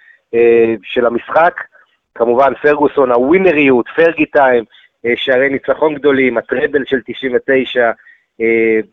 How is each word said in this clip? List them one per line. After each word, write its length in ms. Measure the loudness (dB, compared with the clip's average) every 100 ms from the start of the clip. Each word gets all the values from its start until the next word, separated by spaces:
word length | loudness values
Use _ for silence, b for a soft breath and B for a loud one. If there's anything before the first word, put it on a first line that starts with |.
| b b -6
אה, 400 | 0 4 4 2 -2
של 240 | -6 -2 -2
המשחק, 540 | -2 -2 0 0 -2 -16 b b b _
כמובן 380 | -4 0 2 0 0
פרגוסון, 500 | 0 2 0 0 0
הווינריות, 760 | 2 2 2 2 2 2 2 0 0
פרגי 300 | 0 0 -2
טיים, 380 | 2 2 2 -4 b b _ -6
אה, 60 | -4
שערי 320 | -2 0 0
ניצחון 460 | -4 -4 -2 -2
גדולים, 440 | 0 0 2 0 -2
הטראבל 460 | -4 -4 -2 -4 -2
של 140 | -6 -6
תשעים 280 | -10 -4
ותשע, 560 | -4 0 -2 -2 -2 -2 -4 b b b -6
אה, 400 | -2 0 0 0 -4